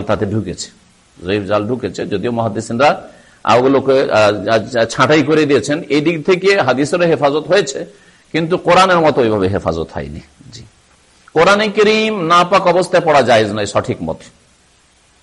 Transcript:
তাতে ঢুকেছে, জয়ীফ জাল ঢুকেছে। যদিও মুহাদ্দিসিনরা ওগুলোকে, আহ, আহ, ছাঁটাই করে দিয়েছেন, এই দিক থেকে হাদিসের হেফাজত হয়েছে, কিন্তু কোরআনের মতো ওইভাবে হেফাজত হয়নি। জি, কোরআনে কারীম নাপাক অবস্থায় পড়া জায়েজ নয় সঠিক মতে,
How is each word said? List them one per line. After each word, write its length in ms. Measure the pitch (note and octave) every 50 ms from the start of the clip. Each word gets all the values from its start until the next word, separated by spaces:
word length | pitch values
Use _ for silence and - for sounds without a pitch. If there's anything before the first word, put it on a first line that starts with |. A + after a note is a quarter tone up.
| G2+
তাতে 220 | - G#2+ F2+ G#2+
ঢুকেছে, 420 | G2 G#2 A2 F#2 F2+ - - - - _ _ _ _ _ _ _ _ _
জয়ীফ 260 | - E2+ F2 G2+ G#2+ G2
জাল 160 | F#2 G#2 G#2 G#2+
ঢুকেছে। 340 | G#2 B2+ A#2 G#2+ F#2+ F2 - -
যদিও 260 | F2+ G#2+ F#2+ G2 A#2+
মুহাদ্দিসিনরা 580 | A#2 A#2 A2+ A2 G2+ A2+ A2 - A#2 A#2 C#3 D3+ F#3 - - - - - _ _ _ _ -
ওগুলোকে, 500 | - A2 B2 B2+ C3+ C3+ C3 C3 C3 C3+ C3+
আহ, 300 | C#3+ - - G#2+ G#2+ G#2 G#2 G2+ F2+ A2
আহ, 360 | A2+ A2+ G#2 - - A#2 A2+
ছাঁটাই 360 | A2+ - - C3 B2+ D3+ D#3+ D#3
করে 200 | C#3 D#3 D#3 D#3
দিয়েছেন, 320 | C#3 C#3+ B2+ - - D3 E3 F3 -
এই 120 | C3+ D3+
দিক 160 | D3 E3 E3+ D#3+ D3
থেকে 240 | - F#3 F3 F#3 G3 G3+ G3
হাদিসের 400 | C#3 B2+ B2 B2+ D3 C#3 F#3 F3 F3 E3
হেফাজত 360 | D#3 B2+ D3 C#3+ C#3 D#3 C#3+
হয়েছে, 320 | C#3+ F3+ G3+ F#3+ - - - E3 - - _ _ _ _ _ _ _ -
কিন্তু 220 | D3+ E3+ D#3+ F3+
কোরআনের 420 | F3 - E3 F3 F#3 F#3+ F#3+ F3+ E3+
মতো 160 | D#3+ D3+ B2+ C#3+
ওইভাবে 260 | B2 A2 G#2+ G#2 F#2 F#2
হেফাজত 400 | G2 F2+ - F2 E2 E2 D#2+ -
হয়নি। 300 | - E2+ C#2+ C#2+ D2+ E2+ - _ _ _ - -
জি, 120 | - - - - _ _ _ _ _ _ _ _ _ _ _ _ -
কোরআনে 320 | D#3 E3+ F#3 G3+ G#3 G#3+ G#3+
কারীম 440 | G3+ G#3+ G#3 G#3 A3 A3 A3 A3 A3 G3+ E3
নাপাক 360 | D#3+ F3 F3 F3+ F3 G3+ F#3 F3+
অবস্থায় 360 | F3+ E3+ F#3 F3+ - - F3 D#3+
পড়া 160 | D#3+ D3 C#3+
জায়েজ 280 | B2+ A2+ A#2+ - A2+ G#2
নয় 180 | G2+ A2 G#2 G2+
সঠিক 280 | - G#2+ - - G#2 F2+
মতে, 260 | F2+ D#2 D#2+ - - - _ _ _ _ _ _ _ _ _ _ _ _ _ _ _ _ _ _